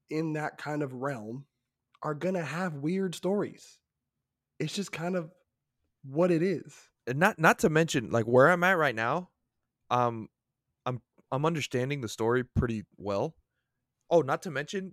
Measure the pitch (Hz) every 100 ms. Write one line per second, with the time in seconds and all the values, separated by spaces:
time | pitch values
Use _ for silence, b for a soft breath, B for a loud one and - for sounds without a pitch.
0 | - 156 160 156 151 - 147 151 143 127
1 | 139 127 107 135 - _ _ _ _ -
2 | 151 147 175 190 143 160 185 143 151 190
3 | 190 - 180 202 120 - - - _ _
4 | _ _ _ _ _ - 151 202 185 151
5 | 170 185 156 _ _ _ _ _ _ _
6 | 135 143 180 160 190 160 147 - _ _
7 | - 135 196 185 165 - 185 156 165 143
8 | 98 113 113 123 147 180 180 180 147 110
9 | 117 165 180 _ _ _ _ _ - 123
10 | 120 113 107 _ _ _ _ _ 127 123
11 | _ _ - 131 156 160 - 123 131 143
12 | 113 - 110 123 120 - 123 110 - -
13 | 101 98 160 - _ _ _ _ _ _
14 | - 165 135 165 190 139 151 202 190